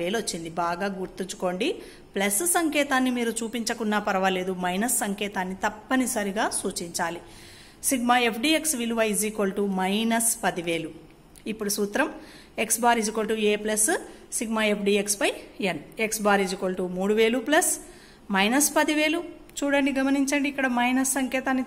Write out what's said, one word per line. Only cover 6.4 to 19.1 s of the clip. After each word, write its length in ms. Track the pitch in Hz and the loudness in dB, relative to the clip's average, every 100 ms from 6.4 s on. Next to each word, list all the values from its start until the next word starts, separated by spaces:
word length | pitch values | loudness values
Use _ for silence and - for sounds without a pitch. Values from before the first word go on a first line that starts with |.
| 302 - | -2 -2
సూచించాలి. 600 | 202 - 175 170 170 170 - - - - - - - | -4 -6 -6 -4 -4 -4 -12 -20 -20 -20 -20 -6 -2
sigma 280 | 269 240 247 240 | 0 4 4 4
F 100 | 226 | 2
D 40 | 294 311 | 2 2
X 60 | 311 240 | 2 -2
విలువ 220 | 233 233 220 | -2 0 2
is 100 | 190 214 | 2 -2
equal 240 | 214 196 196 | 0 0 0
to 60 | 202 190 | 0 0
minus 500 | 185 202 226 226 226 - | 2 2 2 2 2 0
పది 180 | 190 175 170 | -2 -2 -2
వేలు. 220 | 165 160 - - - - - - | -4 -4 -12 -20 -20 -20 -14 -8
ఇప్పుడు 200 | 214 202 208 | -6 -4 -2
సూత్రం 320 | 202 226 302 - - - - - 220 | -2 0 -2 -2 -16 -20 -16 -6 -2
x 140 | 233 | 2
bar 100 | 240 233 | 4 4
is 60 | 208 | 2
equal 160 | 220 208 | -2 -2
to 40 | 220 208 | 0 2
a 20 | 208 | 2
plus 200 | 214 214 320 392 - - - - | 0 0 2 0 -4 -18 -10 -6
sigma 260 | 220 220 214 202 | -2 0 2 2
F 20 | 202 | 2
D 80 | 202 | 2
X 120 | 202 - | 2 0
by 80 | 311 - - - 190 | 0 -2 -10 -6 -4
n. 40 | 151 - - 214 | -4 -8 -4 -4
x 100 | 220 208 | 0 2
bar 120 | 202 190 | 4 2
is 80 | 185 | -2
equal 180 | 190 185 | -2 -2
to 60 | 180 180 | -4 -2
మూడు 160 | 196 214 | 0 4
వేలు 200 | 226 254 240 | 4 4 2
plus 220 | 311 359 - - - - - - 196 | 2 2 -2 -8 -20 -20 -20 -2 2
minus 340 | 202 262 285 320 | 4 4 2 2
పది 180 | 302 302 | 2 2
వేలు. 200 | 311 | 2